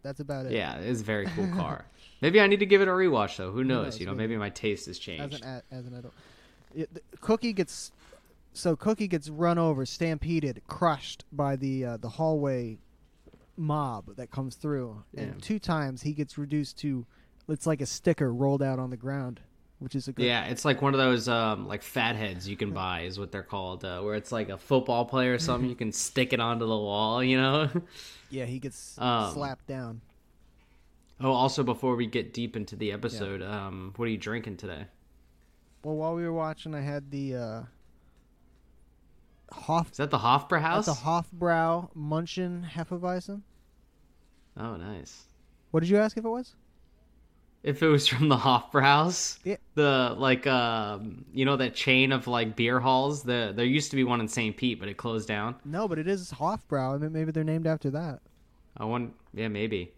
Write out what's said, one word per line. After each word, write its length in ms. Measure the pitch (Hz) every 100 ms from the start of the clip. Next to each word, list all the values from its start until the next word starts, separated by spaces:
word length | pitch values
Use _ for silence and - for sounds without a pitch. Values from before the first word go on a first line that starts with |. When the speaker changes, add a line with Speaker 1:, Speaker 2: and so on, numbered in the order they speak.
Speaker 1:
That's 200 | 139 139
about 240 | 143 139 131
it. 80 |
Speaker 2:
Yeah, 240 | 117 82 62
it 60 | 101
is 140 | 123
a 20 |
very 220 | 107 107 95 87
cool 120 | 190
Speaker 1:
<laughs> 80 | 180
Speaker 2:
car. 280 | 80 - - - - -
Maybe 180 | 151 202
I 80 | 196
need 120 | 202
to 40 | 202
give 160 | 196
it 60 | 196
a 40 |
rewatch, 440 | 185 185 127 101 -
though. 120 | 92
Who 60 | 107
Speaker 1:
Who 60 | 131
Speaker 2:
knows? 200 | 123 87
Speaker 1:
knows? 140 | 110
Speaker 2:
You 60 | 90
know, 80 |
Speaker 1:
Maybe. 160 | 98 110
Speaker 2:
maybe 100 | 113
my 100 | 104
taste 360 | - 107 98 -
has 120 | 87
changed. 380 | - 82 139 147
Speaker 1:
As 60 |
an 60 | 127 127 -
a-, 60 | 131
as 120 | 123
an 80 | 123
adult. 180 | 123 - - - - _ -
It, 200 | - 156
the, 80 | 165 - -
Cookie 320 | - 220 240
gets, 400 | 190 175 - - _ - - _ _ -
so 240 | - 175 160
Cookie 320 | 214 220 208
gets 180 | 170 147
run 300 | 151 170 170
over, 280 | 165 139 131
stampeded, 760 | - 165 156 160 165 147 107 -
crushed 560 | - 170 143 - - -
by 240 | 143 139 135
the, 260 | 135 131
uh, 140 | 123 117
the 100 | 113
hallway 680 | 107 160 156 143 127 120 110 _ _ _ _ - - _ -
mob 580 | 156 151 139 110 98 101
that 160 | 123
comes 240 | 135 135 -
through. 480 | 151 143 123 107 -
Speaker 2:
Yeah. 120 | -
Speaker 1:
And 180 | 135 -
two 180 | - 214
times 420 | - 160 139 131
he 100 | 147
gets 240 | 151 147 -
reduced 400 | 143 151 139 -
to, 260 | 147 131 117 _ _ _ -
it's 160 | 151 165
like 140 | 151
a 40 | 135
sticker 480 | - - - 135
rolled 280 | 120 139 139
out 160 | 135 131
on 120 | 127
the 60 | 123
ground, 440 | 127 139 127 120 - _ _ _
which 160 | 131 139
is 120 | 131
a 60 |
good 120 | 123 120
Speaker 2:
Yeah, 200 | 120 87
it's 180 | 123
like 180 | 151 127
one 120 | 139
of 60 | 135
those, 280 | 131 120 113
um, 400 | 117 113 104 101
like, 140 | 104
fat 320 | - 131 117 110
heads 320 | 107 90 95
you 80 | 101
can 160 | 104
buy 300 | 92 92 87
is 180 | 87 98
what 120 | 98
they're 120 | 98
called, 400 | - 101 92 92
uh, 180 | 95 90
where 140 | 101 107
it's 160 | -
like 180 | 117 98
a 80 | 95
football 480 | - 135 127 120 120
player 280 | 131 127
or 60 | 123
something. 300 | - 123 123
You 60 | 120
can 160 | 113
stick 420 | - - - 127
it 60 | 123
onto 260 | 117 117 113
the 120 | 110
wall, 460 | 104 104 110 120
you 140 | 127 131
know? 320 | 135 147 151 170
<laughs> 60 | 170 - - - -
Speaker 1:
Yeah, 120 | 135 120
he 140 | 127
gets 380 | 135 - - -
Speaker 2:
Um, 360 | 123 117 104
Speaker 1:
slapped 340 | 107 139 127 -
down. 320 | 135 120 113 - _ _ _ _ _ _ _ _ _ _ -
Speaker 2:
Oh, 140 | 131
also, 300 | 127 131 139
before 340 | 127 113 131 120
we 100 | 117
get 260 | 120 -
deep 220 | - 117 113
into 220 | 104 104
the 80 | 107
Speaker 1:
Yeah. 80 |
Speaker 2:
episode, 480 | 104 113 110 98 98
um, 500 | 92 104 98 95 92 101
what 80 | 117
are 60 |
you 60 | 107
drinking 380 | 104 113 107 92
today? 300 | 107 78 - _ _ _ _ _ _ _ _ _
Speaker 1:
Well, 140 | 151 156
while 180 | 156 170
we 80 |
were 80 | 170
watching, 420 | 165 156 156 160
I 60 | 151
had 320 | 139 143 139
the, 240 | 139 139 127
uh, 260 | 117 110 120 - - _ _ _ _ _ _ _ _ _ _ _ _ - _ _ -
Hof-, 400 | - - 165 160
Speaker 2:
Is 60 | -
that 140 | 143
the 80 | 143
Hofbrauhaus? 640 | 117 139 143 170 160 185 208
Speaker 1:
that's 140 | 139
the 60 | 139
Hofbrau 840 | 170 165 175 175 165 165 170 175
Munchen 720 | 160 147 156 170 - 180 175 175
Hefeweizen. 680 | 160 160 175 180 180 180 202 - _ _ _ _ _ _ _ _ _ _ -
Speaker 2:
Oh, 200 | 113 95
nice. 460 | 90 95 - - - _ _ _ _
Speaker 1:
What 100 | 160
did 80 | 165
you 80 | 202
ask 180 | 214 226
if 80 |
it 60 | 226
was? 260 | 233 254 - _ _ _ _ _ _ _ _ _ _
Speaker 2:
If 200 | 147 143
it 40 | 160
was 180 | 147 143
from 200 | 123 151
the 80 | 127
Hofbrauhaus? 1000 | 139 120 - 147 135 143 165 180 - -
Speaker 1:
Yeah. 140 | 180 208 - -
Speaker 2:
The, 400 | 147 135 123 113
like, 300 | 131 127 139
um, 800 | 127 120 113 104 101 110 - -
you 120 | 131 131
know 120 | 139
that 180 | 127 -
chain 360 | - 131 131
of, 160 | 131 123
like, 280 | 120 110 110
beer 240 | 117 123
halls? 440 | 131 131 139 147
The, 300 | 123 123 110 101
there 100 | 123
used 260 | 147 147
to 40 | 139
be 80 |
one 160 | 123 120
in 80 | 110
Saint 300 | - 110 101
Pete, 220 | 127 110
but 100 | 98
it 80 | 101
closed 300 | 120 113 107
down. 280 | 104 110 123
Speaker 1:
No, 240 | 143 165 214
but 120 | 160
it 80 | 160
is 240 | 196 175
Hofbrau. 640 | 127 156 214 - 143 131 139
I 20 |
mean, 140 | 151
maybe 180 | 160 160
they're 120 | 160
named 240 | 156 160 160
after 240 | 160 139
that. 300 | 143 170 - - _ _ _ _ -
Speaker 2:
I 80 | 110
want, 280 | 120 117 - _
yeah, 140 | - 110
maybe. 420 | 104 110 104 87